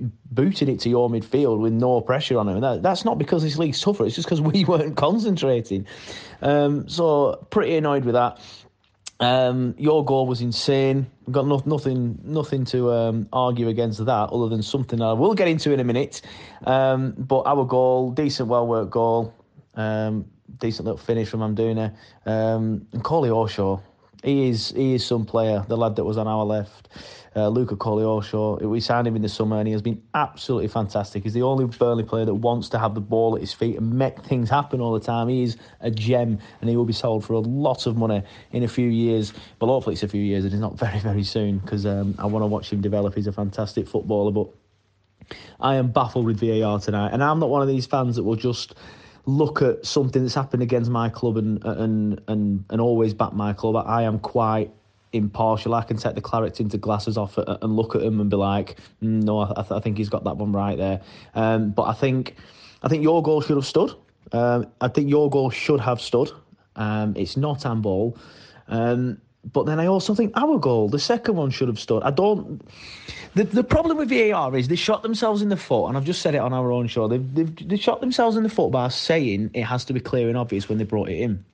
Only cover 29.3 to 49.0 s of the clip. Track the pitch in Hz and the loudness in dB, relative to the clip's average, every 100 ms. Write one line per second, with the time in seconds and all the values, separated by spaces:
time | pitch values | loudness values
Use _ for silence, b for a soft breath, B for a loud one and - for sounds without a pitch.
29.3 | - 110 107 107 107 113 - - - 147 | -2 -2 0 0 0 -2 -6 -4 -4 -4
30.3 | - - 120 104 113 101 107 101 101 107 | -6 -4 -2 0 -2 -2 -2 -4 -6 -4
31.3 | 117 127 135 123 - 120 113 113 117 110 | 0 2 2 0 2 2 2 0 -2 0
32.3 | 104 117 120 104 113 110 110 104 113 113 | 0 0 0 -2 -2 -2 -2 -2 2 2
33.3 | 110 76 - 117 - 113 123 135 - - | 0 -4 -4 -2 0 -2 0 0 -2 -4
34.3 | 127 117 143 139 127 117 110 113 117 117 | -2 2 0 0 -2 0 -2 -2 -2 0
35.3 | 127 123 110 B B 117 110 107 123 117 | 0 0 -4 B B -6 -2 2 2 2
36.3 | 104 B B 117 117 117 107 120 110 104 | -2 B B 0 0 0 0 0 -2 0
37.3 | 113 113 135 143 123 123 113 113 104 101 | -2 0 0 0 0 -2 0 0 0 -4
38.3 | B B 123 120 - 120 113 117 113 104 | B B -4 -2 0 0 2 2 2 -2
39.3 | B B B 117 131 113 92 101 101 101 | B B B 2 2 0 -4 -2 -2 0
40.3 | 98 95 104 107 - 110 101 104 101 101 | 0 0 -2 -4 -4 -4 -2 -2 -2 -2
41.3 | 113 104 98 95 104 101 98 98 95 104 | -2 0 -2 -2 -4 -2 -2 -2 -2 -2
42.3 | 110 104 104 - 101 98 104 101 101 101 | 0 0 -2 -4 -4 0 0 0 -2 -4
43.3 | 98 101 107 104 - 95 - 87 104 104 | -4 -4 -4 -4 -4 -4 -4 0 0 2
44.3 | 104 - - _ _ _ _ _ _ - | 0 -2 -6 _ _ _ _ _ _ -20
45.3 | B B B 131 135 127 127 123 127 113 | B B B 0 2 2 2 0 0 0
46.3 | 104 113 110 110 104 104 104 104 120 147 | 0 2 2 2 0 0 0 0 0 2
47.3 | 156 147 143 139 135 123 139 123 117 98 | 2 2 2 2 0 0 0 0 0 0
48.3 | 110 123 117 - - B B | 0 -2 -4 -8 -16 B B